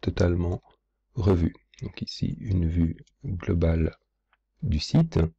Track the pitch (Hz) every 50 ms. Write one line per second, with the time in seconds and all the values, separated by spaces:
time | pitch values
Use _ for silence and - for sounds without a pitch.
0 | - - 90 - 98 87 87 85 87 85 90 - _ _ _ _ _ _ _ _
1 | _ _ _ - - 101 95 85 85 82 - - _ _ - - - 104 - -
2 | - - - - - - 147 165 - 113 98 90 85 82 82 87 82 82 80 -
3 | - _ _ _ - 139 95 87 - - 95 85 82 82 82 82 80 - - _
4 | _ _ _ _ _ _ _ _ _ _ _ _ - - 80 78 - - - 151
5 | 165 165 - - 82 82 -